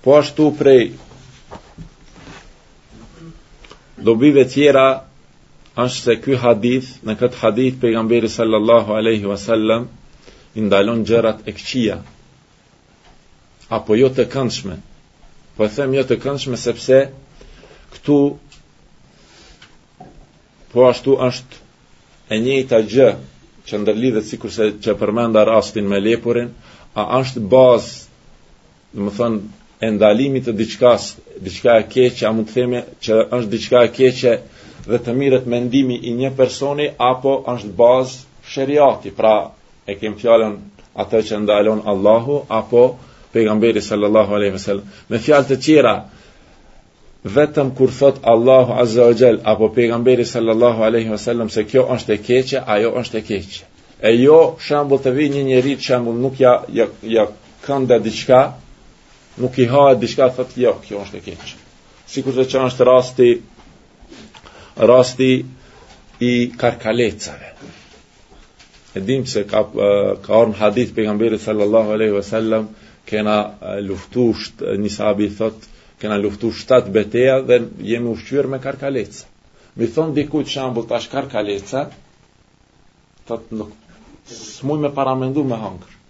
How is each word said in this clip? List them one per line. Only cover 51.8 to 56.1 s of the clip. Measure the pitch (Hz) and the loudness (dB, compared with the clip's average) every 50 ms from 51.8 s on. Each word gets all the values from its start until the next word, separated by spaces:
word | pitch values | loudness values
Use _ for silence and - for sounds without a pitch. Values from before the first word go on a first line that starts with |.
| 123 - 127 | 2 2 -2
është | 117 - - 107 | -6 -2 -4 -4
e | 104 104 | -4 -2
keqe, | - 123 131 131 131 139 127 - - 107 | 0 0 0 0 -2 -6 -6 -2 -2 0
ajo | 104 110 117 110 123 | 0 0 0 -2 -4
është | 117 - - 110 | -8 -6 -8 -10
e | 107 - | -8 -6
keqe. | 110 95 95 - - - - _ _ _ _ _ _ _ | -8 -8 -8 -10 -18 -20 -20 _ _ _ _ _ _ _
E | - 110 117 | 2 2 4
jo, | 120 127 143 156 165 165 131 123 - | 4 6 6 8 8 6 4 0 -6
shembull, | - - 147 147 147 139 139 131 | -6 -4 -2 -2 0 0 0 0
të | 131 135 127 | 0 -2 -2
vi | 139 151 143 | 0 -2 -2
një | 139 139 139 | -2 -2 -2
njeri, | 135 131 127 123 143 135 - | 2 2 2 2 0 -4 -6
shembull, | - - 131 123 120 117 | -2 -2 -2 -2 -2 -4